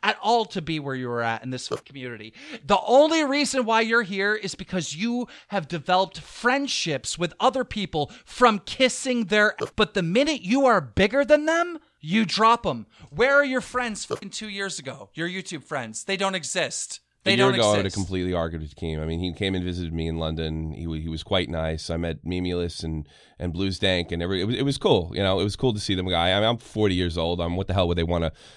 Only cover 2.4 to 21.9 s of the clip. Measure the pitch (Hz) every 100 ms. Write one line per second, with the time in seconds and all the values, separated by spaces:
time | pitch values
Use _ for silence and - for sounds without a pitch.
2.4 | 294 247 139 196 - 254 302 330 294 277
3.4 | 285 269 226 226 226 233 196 190 202 214
4.4 | 196 - 185 185 151 147 226 240 240 -
5.4 | - 202 151 170 143 185 190 - - -
6.4 | 240 269 277 - 170 139 - - 170 -
7.4 | 247 262 240 220 196 160 143 - - -
8.4 | 247 208 - - 254 - 269 247 202 214
9.4 | 208 - - - 220 202 165 202 294 294
10.4 | 180 254 269 208 135 - 196 262 285 302
11.4 | 302 339 349 330 _ _ 151 202 202 185
12.4 | 220 233 196 120 104 - - 147 254 277
13.4 | 285 254 - 247 240 208 - - 202 -
14.4 | 214 196 196 170 131 120 101 - 170 185
15.4 | 185 160 - 143 113 110 - 190 196 190
16.4 | 139 180 139 - - - _ _ - 196
17.4 | 196 - 107 104 95 98 90 92 90 87
18.4 | 82 82 76 - 82 78 78 82 90 80
19.4 | 98 95 90 90 85 82 82 82 80 80
20.4 | 80 78 80 78 82 80 80 80 - 98
21.4 | 90 82 80 78 -